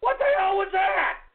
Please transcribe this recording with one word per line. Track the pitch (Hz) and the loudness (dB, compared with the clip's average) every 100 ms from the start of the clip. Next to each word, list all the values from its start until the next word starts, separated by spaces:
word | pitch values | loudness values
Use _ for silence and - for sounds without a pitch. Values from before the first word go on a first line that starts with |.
What | 453 539 | -2 0
the | 554 571 | 2 2
hell | 381 392 | 2 0
was | 392 | 0
that? | 381 381 381 - - - | 0 0 0 -2 -6 -14